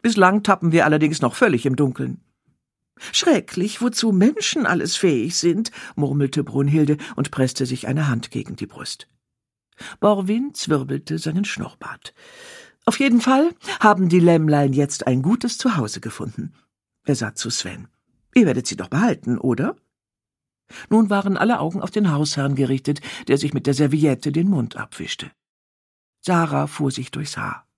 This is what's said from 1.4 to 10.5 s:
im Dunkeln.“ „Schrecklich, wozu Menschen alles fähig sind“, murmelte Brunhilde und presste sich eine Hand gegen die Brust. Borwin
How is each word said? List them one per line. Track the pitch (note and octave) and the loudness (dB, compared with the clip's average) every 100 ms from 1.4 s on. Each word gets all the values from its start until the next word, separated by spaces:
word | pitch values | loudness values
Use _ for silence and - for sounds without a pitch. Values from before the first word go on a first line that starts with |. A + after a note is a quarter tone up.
| A#3 B2 C3+ | 2 2 0
im | C3 | 0
Dunkeln.“ | C#3 - B2+ - _ _ _ _ _ _ _ _ - | 0 -2 -8 -8 _ _ _ _ _ _ _ _ -6
„Schrecklich, | - F4 B3 - - G3+ - | 0 4 2 0 -4 -4 -2
wozu | A#3+ A#3+ A3+ | -4 0 2
Menschen | F#3 A3 F4+ - D#4+ B3 | 4 4 2 -4 -2 0
alles | F3 E3+ - | 0 -2 0
fähig | F#3 C3 C3 - | 2 2 0 0
sind“, | E3+ F#3 A3+ - - - | 0 0 -4 -8 -12 -2
murmelte | C#3+ C#3+ C#3 D3 | 0 2 0 0
Brunhilde | C3+ C3+ C#3+ D#3 D3 D3+ - - | -2 0 2 4 2 0 -4 -6
und | C#3 | -6
presste | - C3 - B2+ | -2 -2 -2 -4
sich | B2+ A2+ | -4 -4
eine | C#3 D3 | -2 0
Hand | A#2 - | -2 -4
gegen | C3 C3+ B2+ | -10 -10 -12
die | G#2 | -12
Brust. | - - - - _ _ _ _ _ _ _ - - | -12 -14 -14 -18 _ _ _ _ _ _ _ -20 0
Borwin | G3+ G3+ F#3+ A3+ C#4+ | 0 2 0 -2 -4